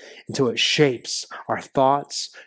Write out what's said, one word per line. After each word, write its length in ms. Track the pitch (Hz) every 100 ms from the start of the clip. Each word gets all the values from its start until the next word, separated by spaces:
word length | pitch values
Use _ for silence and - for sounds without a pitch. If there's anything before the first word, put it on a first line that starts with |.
| - - -
until 200 | - 127
it 120 | 113
shapes 680 | - - 147 120 - - - - -
our 120 | 104
thoughts 760 | - - 135 143 - - - -